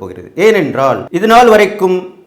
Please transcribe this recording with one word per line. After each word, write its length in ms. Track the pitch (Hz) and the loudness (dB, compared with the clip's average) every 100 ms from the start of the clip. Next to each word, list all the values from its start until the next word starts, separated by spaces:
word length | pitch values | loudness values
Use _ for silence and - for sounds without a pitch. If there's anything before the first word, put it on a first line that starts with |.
போகிறது. 260 | 95 92 87 147 214 | -14 -16 -14 -2 0
ஏனென்றால், 540 | 208 139 117 135 113 - 175 | 0 -2 -2 -2 -2 -6 -4
இது 80 | 214 | 2
நாள் 200 | 233 240 214 | 4 6 4
வரைக்கும் 420 | 196 - 190 185 180 - | 2 -2 -2 -2 -6 -20